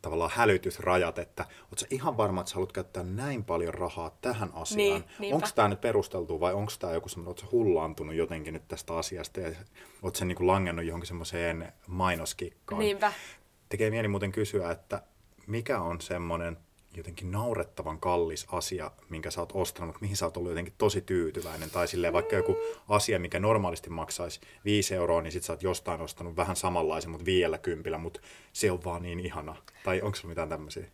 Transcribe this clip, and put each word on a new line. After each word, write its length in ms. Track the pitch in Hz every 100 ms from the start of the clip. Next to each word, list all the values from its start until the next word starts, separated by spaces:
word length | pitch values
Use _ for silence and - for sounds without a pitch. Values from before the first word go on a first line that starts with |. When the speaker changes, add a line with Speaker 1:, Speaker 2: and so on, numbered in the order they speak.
Speaker 1:
tavallaan 300 | 85 80 82 -
hälytysrajat, 840 | 117 92 92 - 90 90 85 85
että 260 | 82 - 85 -
oot 140 | - -
sä 80 | -
ihan 280 | 131 127 123
varma, 240 | 104 92
että 80 | 87
sä 60 | 92
haluat 160 | 92
käyttää 320 | - 90 92
näin 400 | 90 98 139 131
paljon 300 | 101 85 85
rahaa 440 | - 87 - 82 -
tähän 280 | 127 113 95
asiaan? 240 | 80 80 208 101 -
Speaker 2:
Niin, 20 | - -
niinpä. 160 | 202 151
Speaker 1:
Onks 180 | 202
tää 140 | - 104
nyt 140 | 98
perusteltu 580 | - 107 92 95 82 82
vai 140 | 87
onks 260 | 98 104 -
tää 140 | 90
joku 160 | 82 -
semmonen, 180 | - 85
oot 100 | 90
sä 80 | 101
hullaantunut 640 | 120 107 85 80 80 78 80
jotenkin 380 | 80 82 78
nyt 140 | 80 -
tästä 260 | 85 - 82
asiasta 420 | - 90 80 -
ja 120 | 85 82 101 - - -
oot 140 | 92 -
sä 100 | 90
niinku 220 | 90 90
langennut 380 | 95 92 85 82
johonkin 220 | 85 85
semmoiseen 680 | 87 82 87 85 82 82 - -
mainoskikkaan? 920 | 90 92 85 78 - 87 - - 214
Speaker 2:
Niinpä. 340 | 214 196 208 190 - - _ _ _
Speaker 1:
Tekee 200 | 101 110
mieli 180 | 113 107
muuten 240 | 101 101
kysyä, 400 | 92 101 104 87
että 300 | 82 - 95 - _ _ _ -
mikä 320 | 113 113 123
on 200 | 85 85
semmonen 560 | - 87 85 85 85 82 - _ _ 87
jotenkin 340 | 82 85 90
naurettavan 680 | 98 120 107 85 - 78 78
kallis 480 | 92 87 82 78 -
asia, 400 | 90 - 92 76 - -
minkä 220 | 80 82
sä 80 | 85
oot 80 | 85
ostanut, 420 | 98 90 - 85 82
mut 60 |
mihin 160 | 104 98
sä 80 | 85
oot 120 | 90
ollut 140 | 87
jotenkin 220 | 82 87 -
tosi 240 | 107 98
tyytyväinen? 680 | - 92 82 76 80 80 80
Tai 180 | 90 87
silleen 260 | 90 85
vaikka 220 | 85 453 98
joku 160 | -
Speaker 2:
Mm. 60 | - - - -
Speaker 1:
asia, 300 | 104 - 98
mikä 200 | 85 87
normaalisti 500 | 101 110 95 82 -
maksaisi 500 | 82 80 - 87 - - - 101
viisi 300 | 104 95 92
euroa, 260 | 85 85
niin 100 | 82
sit 120 | 85
sä 100 | -
oot 100 | 78
jostain 380 | 92 87 - 82
ostanut 340 | 80 - 85 82
vähän 200 | 101 90
samanlaisen, 560 | 95 87 80 78 82
mut 140 | 80 85
vielä 320 | 92 82 78
kympillä, 400 | - 80 80 80
mut 240 | 82 - - - -
se 180 | - 107
on 120 | 90
vaan 180 | 90 85
niin 180 | 87 87
ihana. 360 | 90 82 76 80 - -
Tai 180 | - 92
onks 180 | 104 98
sulla 120 | 87
mitään 180 | 82 80
tämmösiä? 360 | 78 76 - 85